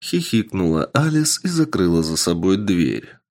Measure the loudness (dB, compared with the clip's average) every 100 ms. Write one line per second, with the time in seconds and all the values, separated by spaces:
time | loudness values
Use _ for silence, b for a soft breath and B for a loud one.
0 | -4 -4 0 -2 -2 0 0 0 0 0
1 | 0 0 0 -2 -2 0 0 2 2 2
2 | 0 -2 -2 0 0 0 0 0 0 -2
3 | -10 -20 _